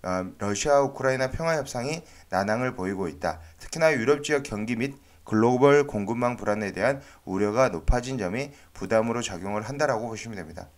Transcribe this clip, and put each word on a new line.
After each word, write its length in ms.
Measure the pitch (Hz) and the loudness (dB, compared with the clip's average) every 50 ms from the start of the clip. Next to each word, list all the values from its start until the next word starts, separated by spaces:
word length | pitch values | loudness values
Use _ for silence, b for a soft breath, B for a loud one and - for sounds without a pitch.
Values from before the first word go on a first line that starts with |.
어, 300 | - 92 92 92 92 92 - - | -2 -2 -2 -2 -2 -6 -8 -6
러시아 420 | 104 101 104 101 - 151 143 139 | -2 -2 -2 0 2 4 6 6
우크라이나 500 | 139 135 135 - 131 135 131 127 131 131 | 4 4 0 0 0 0 2 2 -2 -2
평화 260 | 131 - 160 165 160 | -2 -2 -2 0 0
협상이 480 | 156 139 139 - 123 117 139 156 165 B B B B B B | 0 -2 -4 -6 -6 -4 -4 -6 -6 B B B B B B
난항을 440 | - 95 98 104 107 120 127 127 123 | -2 0 0 0 0 0 -2 -4 -4
보이고 340 | 95 90 92 101 95 98 85 | -4 -4 -4 -2 -2 -4 -6
있다. 320 | 78 - - 85 80 - b b b b | -6 -4 -4 -4 -4 -4 b b b b
특히나 340 | - - - 160 160 160 | -16 -12 -2 2 4 4
유럽 300 | 156 123 110 127 147 143 | 4 4 4 2 2 2
지역 220 | 143 - 151 143 139 | 2 0 0 0 0
경기 320 | - 110 104 107 110 123 | -2 -6 -6 -4 -4 -2
및 200 | 113 120 139 139 b b b b b b | -2 -2 -4 -6 b b b b b b
글로벌 640 | - 110 110 113 120 127 123 131 139 143 147 143 | 0 2 4 4 4 6 6 6 8 8 6 4
공급망 500 | 139 - 107 101 98 117 117 123 123 123 | 2 -2 -4 -4 -2 -2 0 0 -2 -2
불안에 360 | 101 101 104 104 107 107 98 | -2 -2 -2 -2 0 -2 -4
대한 300 | - 92 101 127 143 139 B B B B B | -2 0 0 0 0 0 B B B B B
우려가 440 | - 92 95 104 104 104 120 131 123 | -4 -2 0 0 2 4 2 2 2
높아진 480 | 92 82 - - 131 123 120 127 135 | 0 -2 2 2 2 2 2 -2 -6
점이 360 | 123 101 87 98 123 139 143 143 B B B | -4 -4 -4 -4 -4 -6 -8 -12 B B B
부담으로 480 | _ - 95 92 113 110 110 117 117 120 | _ -12 -4 2 2 2 4 2 -2 -2
작용을 420 | 117 - 95 85 92 98 104 107 | -4 -6 -8 -8 -6 -4 -4 -4
한다라고 460 | 101 117 139 143 151 139 123 110 113 117 | -4 -6 -4 -2 0 0 0 -2 -2 -6
보시면 280 | 113 104 - 117 110 | -8 -10 -10 -12 -10
됩니다. 320 | 98 85 78 82 - - - _ | -12 -12 -12 -14 -16 -16 -18 _